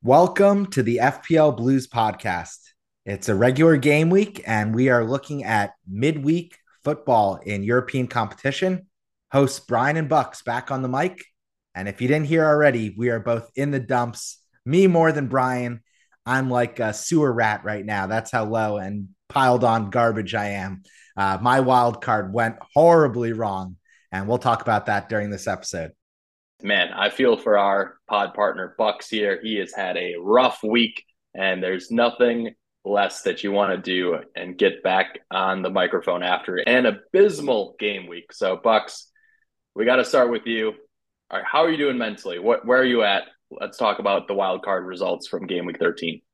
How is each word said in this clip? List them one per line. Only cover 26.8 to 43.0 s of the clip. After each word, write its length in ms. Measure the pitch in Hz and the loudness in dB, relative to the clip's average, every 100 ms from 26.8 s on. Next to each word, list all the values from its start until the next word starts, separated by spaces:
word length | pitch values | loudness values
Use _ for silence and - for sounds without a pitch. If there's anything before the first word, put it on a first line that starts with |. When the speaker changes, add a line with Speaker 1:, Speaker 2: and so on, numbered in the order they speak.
| 87 | 0
Speaker 2:
I 180 | - 104 | 0 -2
feel 260 | - 127 110 | 2 2 2
for 200 | - 104 | 2 2
our 420 | 101 98 95 _ _ | 4 0 -2 _ _
pod 260 | 104 98 | -2 -2
partner 400 | - 104 85 90 - | 0 -2 -2 -10 -2
Bucks 320 | 110 - - | -2 -2 -6
here. 300 | 110 104 92 | -2 -2 -2
He 180 | 110 107 | -4 -6
has 140 | 92 | -6
had 240 | - 95 87 | -6 -4 -4
a 200 | 90 87 | -6 -8
rough 380 | 92 117 127 - | 0 2 2 -2
week, 400 | 110 117 113 - - _ _ | -2 0 0 -4 -20 _ _
and 300 | - 95 92 | -4 -2 -2
there's 300 | 92 95 - | -2 -4 -4
nothing 600 | 117 117 - 123 117 113 - _ _ | 0 0 0 -2 -2 -6 -12 _ _
less 380 | 98 101 95 - | -2 0 0 -2
that 220 | 98 90 | -6 -4
you 80 | 101 | -2
wanna 240 | 101 101 92 | 0 0 -2
do 420 | 92 92 90 80 - | -2 -2 -2 -4 -6
and 240 | - 90 87 | -14 -14 0
get 240 | 98 - | 0 2
back 380 | 95 92 95 - _ | 0 0 0 -6 _
on 320 | 95 95 95 | -4 -2 -2
the 80 | 92 | -2
microphone 540 | 95 90 90 90 87 | -2 0 -2 -2 -4
after 320 | 90 87 - 90 | -2 -4 -4 -4
an 300 | - 123 123 | 2 2 2
abysmal 920 | 104 _ 185 202 147 143 117 98 - | -2 _ 4 4 2 -2 -2 -2 -4
game 300 | 104 98 90 | -6 -6 -12
week. 240 | 85 - | -16 -18
So, 240 | - 98 92 | -6 -4 0
Bucks, 520 | 117 110 - - - _ _ _ _ _ _ - | 2 2 0 -16 -20 _ _ _ _ _ _ -2
we 80 | |
gotta 200 | 113 127 | 2 2
start 280 | 120 143 123 | 2 2 2
with 160 | 117 117 | 0 -4
you. 240 | 113 110 104 _ _ _ _ _ | -2 -2 -6 _ _ _ _ _
All 80 | 95 | -8
right, 60 | - | -2
how 160 | 143 | 2
are 80 | 165 | 2
you 60 | 160 | 2
doing 200 | 143 127 | -2 -2
mentally? 440 | 113 104 95 87 | -4 -6 -10 -4
What, 260 | 101 117 113 | 0 0 2
where 140 | 127 | 4
are 40 | |
you 200 | 131 120 | 4 2